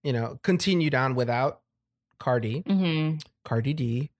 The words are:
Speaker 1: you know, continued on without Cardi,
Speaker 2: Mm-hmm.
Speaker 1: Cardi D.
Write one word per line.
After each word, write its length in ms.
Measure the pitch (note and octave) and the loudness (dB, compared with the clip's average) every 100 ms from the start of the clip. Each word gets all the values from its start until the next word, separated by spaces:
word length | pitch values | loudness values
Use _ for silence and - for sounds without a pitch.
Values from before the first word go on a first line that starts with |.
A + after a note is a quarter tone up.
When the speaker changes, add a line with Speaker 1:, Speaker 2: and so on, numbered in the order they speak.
Speaker 1:
you 100 | D3 | -2
know, 260 | A#2+ A#2 - | -2 -2 -4
continued 520 | - F3+ G3 F3 D#3 | 0 2 2 2 2
on 200 | C3 C3 | 2 2
without 460 | B2+ A#2+ A#2+ C#3 - _ _ _ _ _ _ | 0 0 0 0 -4 _ _ _ _ _ _
Cardi, 440 | - B2 A2 C3 - | 0 0 0 -4 0
Speaker 2:
Mm-hmm. 520 | G3 F3+ D#3+ D#3 D#3 - _ | 0 2 0 0 -2 -8 _
Speaker 1:
Cardi 300 | - A2+ B2 | -2 0 0
D. 360 | D#3 A#2+ A#2+ D3 | -2 -2 -2 -6